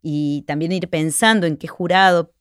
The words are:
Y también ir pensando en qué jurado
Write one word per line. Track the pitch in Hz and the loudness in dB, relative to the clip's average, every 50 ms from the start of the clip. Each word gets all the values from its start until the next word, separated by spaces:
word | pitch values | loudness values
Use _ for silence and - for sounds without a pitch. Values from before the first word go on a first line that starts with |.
Y | _ 165 147 147 147 147 143 147 - | _ -4 -4 -2 -2 -2 -4 -6 -6
también | - 143 147 160 170 | -6 -6 -4 -2 -2
ir | 185 185 170 180 | -4 -4 -4 -4
pensando | - 160 156 160 151 - - 220 226 214 175 | -4 -4 -4 -2 -2 0 2 2 2 2 2
en | 170 151 | 0 -2
qué | - - | -4 -8
jurado | 160 - - 180 165 180 190 190 190 180 170 165 _ _ _ | -14 -8 -6 -2 0 2 4 6 6 4 4 0 _ _ _